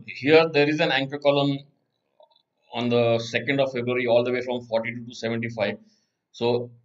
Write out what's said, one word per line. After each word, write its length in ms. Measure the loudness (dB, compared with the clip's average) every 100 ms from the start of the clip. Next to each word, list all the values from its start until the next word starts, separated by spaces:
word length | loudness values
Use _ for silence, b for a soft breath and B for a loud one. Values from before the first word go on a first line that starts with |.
| -14
here 420 | -6 4 6 6
there 200 | 2 2
is 120 | 2
an 120 | 0
anchor 260 | 0 -2 -2
column 400 | 2 2 2 -2 -8 _ _ _ _ _ _ _ _ _ _
on 160 | -4 0
the 300 | 2 4 2
second 420 | 0 -4 -2 0
of 100 | 0
February 340 | -2 -4 -2 2
all 180 | 2
the 80 | 2
way 80 | -2
from 220 | -4 -6
forty-two 420 | -4 -4 -4 -8 -12
to 80 |
seventy-five. 600 | -8 -6 -4 -6 -4 -4 -4 b b b _ _
So 360 | -4 0 0 -4 -14